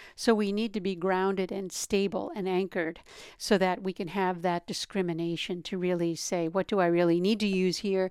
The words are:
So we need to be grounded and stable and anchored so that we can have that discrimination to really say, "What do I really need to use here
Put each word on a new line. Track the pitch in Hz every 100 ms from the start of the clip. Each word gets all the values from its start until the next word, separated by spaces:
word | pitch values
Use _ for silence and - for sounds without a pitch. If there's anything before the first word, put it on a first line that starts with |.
| - -
So | -
we | 214 202
need | 202 226
to | 208
be | 185 175
grounded | 185 185 190 190 185
and | 196 185
stable | - - 202 196 185 196
and | 214 185
anchored | 180 190 190 160 - - - - -
so | - 196
that | 185 180
we | 190
can | 185 175
have | 196 185 180
that | 180 175 -
discrimination | - - 196 175 165 170 165 - 180
to | - 185
really | 180 175 170 160
say, | - 180 165
"What | 190 180
do | 202
I | 175
really | 170 175 170
need | 185 220
to | 208
use | 190 185 170
here | 202 190 185